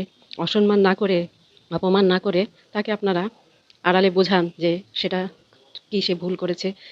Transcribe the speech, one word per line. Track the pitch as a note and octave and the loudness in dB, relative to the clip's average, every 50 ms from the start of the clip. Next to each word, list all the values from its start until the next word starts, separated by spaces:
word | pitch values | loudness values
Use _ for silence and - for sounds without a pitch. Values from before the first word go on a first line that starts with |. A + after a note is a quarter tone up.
| F#3+ - _ _ _ - - - | -4 -6 _ _ _ -16 -10 -6
অসম্মান | E3 E3 - G#3+ G#3 G3+ G#3 G3+ | -6 -2 0 2 2 4 4 4
না | - F#3 F#3+ | 4 2 2
করে, | - G#3+ F#3+ F#3+ F3 F3 - _ _ _ _ _ _ _ - | 2 0 0 0 0 -2 -4 _ _ _ _ _ _ _ -8
অপমান | E3+ E3+ - F#3 F#3+ G3 G3 | -6 -4 0 2 2 4 4
না | F#3 F#3 F#3 | 4 2 2
করে | - G3+ F3+ F3+ G3+ - - _ _ _ - | 0 0 0 0 -2 -2 -6 _ _ _ -6
তাকে | G#3 G#3 A3 G#3+ | -6 -4 -4 -4
আপনারা | G#3 G3+ G3 F#3 F3 F#3 A3+ - _ _ _ _ _ _ _ _ _ - | -2 -2 -2 0 -2 -2 -4 -8 _ _ _ _ _ _ _ _ _ 0
আড়ালে | F3 F3+ F#3+ F#3+ F#3+ | 2 4 4 4 4
বোঝান | F3 F#3+ F#3+ E3+ G3 F3+ E3+ E3+ E3+ - | 4 2 2 2 2 2 2 0 -2 -2
যে | E3 E3+ E3+ F3+ G3 _ - | -2 -2 -2 -2 -6 _ -8
সেটা | - - F3+ F#3 F#3 F#3 G3 - _ _ _ _ _ _ _ - - - _ | -8 -6 -4 -4 -4 -6 -6 -10 _ _ _ _ _ _ _ -20 -20 -12 _
কি | G#3+ G3+ | -4 -4
সে | F#3+ - F3+ | -2 -2 -4
ভুল | E3+ E3+ F3+ F#3 | -4 -4 -6 -6
করেছে, | F3 F#3 F3 F3 - - F#3+ G3 - - - | -4 -4 -4 -4 -4 -6 -6 -8 -10 -14 -20